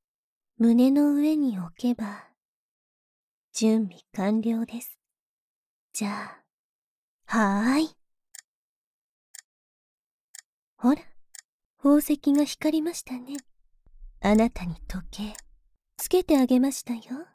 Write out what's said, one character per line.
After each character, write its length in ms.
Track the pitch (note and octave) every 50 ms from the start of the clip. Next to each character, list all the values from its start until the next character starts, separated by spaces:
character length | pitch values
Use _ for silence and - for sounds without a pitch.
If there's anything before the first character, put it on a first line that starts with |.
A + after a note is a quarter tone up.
| _ _ _ _ _ _ _ _ _ _ _ -
胸 320 | A3+ A#3 A#3 A#3+ B3 C4+
の 240 | C#4 C#4+ D4 D4 C#4+
上 220 | C#4+ D4 D4+ D#4
に 240 | D4+ C#4+ C4 A3 F#3
置 120 | F3 E3+ E3+
け 200 | - - A#3+ A#3+
ば、 340 | - A3+ G3+ G3+ G3+ - - _ _ _ _ _ _ _ _ _ _ _ _ _ _ _ _ _ _ _ _ _ _ _ _ -
準 340 | - G#3+ A3 A3 A3+ A3
備 140 | F#3+ E3+ - - _ -
完 280 | - F#3 G3+ G#3 A3+
了 260 | G#3+ A3+ A3+ A3+ A#3
で 140 | A#3 - A#3
す。 180 | - - - _ _ _ _ _ _ _ _ _ _ _ _ _ _ _ _ _ _ _ -
じ 140 | - G#3
ゃ 380 | G3+ G#3 G#3 G3+ - - - _ _ _ _ _ _ _ _ _ _ _ _ _ _ _ _ _
あ、 100 | - - A3+
は 380 | G#3+ G3 G3 G3+ G#3+ A#3+ C4
ー 60 | D4 D#4+
い。 140 | D#4 - _ _ _ _ _ _ _ - - - _ _ _ _ _ _ _ _ _ _ _ _ _ _ _ _ _ - - - _ _ _ _ _ _ _ _ _ _ _ _ _ _ _ _ _ - - - _ _ _ _ _ _
ほ 160 | _ - A#3+ C#4+
ら、 100 | - - - - - - _ - - - _ _ _ _ _ _ _
宝 200 | - C#4 C#4+ D4
石 200 | D4 - D4+ D4 - D4 C#4
が 120 | C#4+ D4
光 340 | C#4 - - - D#4 D4+ D#4+
り 40 | D4+
ま 100 | E4 E4+
し 120 | - -
た 120 | - B3+
ね。 200 | B3 B3 B3+ C#4 C#4+ - _ _ _ _ _ _ _ _ - - - - - - - -
あ 120 | G3 G#3
な 160 | G#3+ A3 A#3
た 160 | - - F3+
に 100 | F3 E3 - -
時 160 | - - F#3+ - -
計、 240 | - - G#3 G#3+ - - - - - _ _ _ _ _ _ _ _
つ 120 | - - -
け 140 | - F4+ F4+
て 160 | - D#4+ C#4
あ 60 | B3+
げ 160 | B3 B3+ B3+
ま 100 | B3+ C#4
し 140 | C4 - -
た 80 | - A#3+
よ。 100 | A3+ A3+ - B3 C#4 E4+ - -